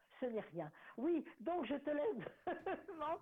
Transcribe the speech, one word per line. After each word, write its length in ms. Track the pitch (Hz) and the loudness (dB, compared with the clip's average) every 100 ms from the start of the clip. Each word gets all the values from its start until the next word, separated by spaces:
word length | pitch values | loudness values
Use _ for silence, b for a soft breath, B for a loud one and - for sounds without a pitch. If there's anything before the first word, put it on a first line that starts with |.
| _ - | _ -4
ce 60 | 254 | -2
n'est 140 | 220 | -2
rien. 320 | - 165 156 B B - | -2 -4 -4 B B 0
Oui, 260 | 285 339 B - | 4 4 B -4
donc 260 | 220 359 226 | 0 0 2
je 100 | 277 | 0
te 140 | 302 | 2
laisse 340 | 294 440 254 - - - | 4 4 2 -4 -6 -4
<laughs> 400 | 349 381 381 - | -4 -2 -4 -4
devant 300 | 339 302 330 | -2 0 0